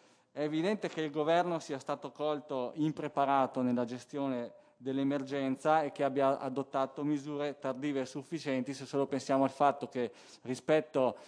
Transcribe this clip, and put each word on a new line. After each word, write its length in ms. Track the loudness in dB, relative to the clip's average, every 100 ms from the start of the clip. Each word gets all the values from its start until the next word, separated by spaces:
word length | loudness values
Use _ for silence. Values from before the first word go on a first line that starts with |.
| _ _ _
è 100 | -6
evidente 440 | -2 0 0 0 -2
che 140 | -4
il 100 | -4
governo 480 | 0 2 4 2 -2
sia 180 | -4 -8
stato 340 | -6 -8 -8
colto 600 | -6 -2 -2 -4 -4 -4 -2
impreparato 840 | -2 -2 -4 0 4 4 2 2
nella 220 | 0 0
gestione 680 | -2 -6 -8 -6 -4 -4 -6 -12 _ _
dell'emergenza 1080 | -4 0 0 0 -2 -2 -2 0 4 4
e 80 | 2
che 140 | 0 0
abbia 340 | 4 4 2
adottato 640 | 0 -4 -2 -2 -2 -2
misure 560 | -2 -2 -2 -4 -4 -4
tardive 420 | -6 -4 -2 -2
e 40 | -4
sufficienti, 680 | -6 -8 -6 -2 -2 -2
se 120 | -6 -4
solo 220 | 0 0
pensiamo 360 | 0 2 4
al 60 | 4
fatto 400 | 4 2 2 -2
che 220 | -2 -4 -4 -20 -14
rispetto 760 | -8 -4 2 2 4 2 2 0